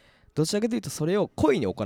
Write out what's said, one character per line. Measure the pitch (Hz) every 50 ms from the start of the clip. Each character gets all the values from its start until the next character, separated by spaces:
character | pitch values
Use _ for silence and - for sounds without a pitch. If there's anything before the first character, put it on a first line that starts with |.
| _ _ _ _ _ - _
ど | - 156
ち | 160 -
ら | 208
か | 214 233
と | 233
い | 226
う |
と | 196 147
そ | - - 151
れ | 160 185 208
を | 180 135
故 | - - - 311 143
意 | 196
に | 117
行 | 92 90 - 107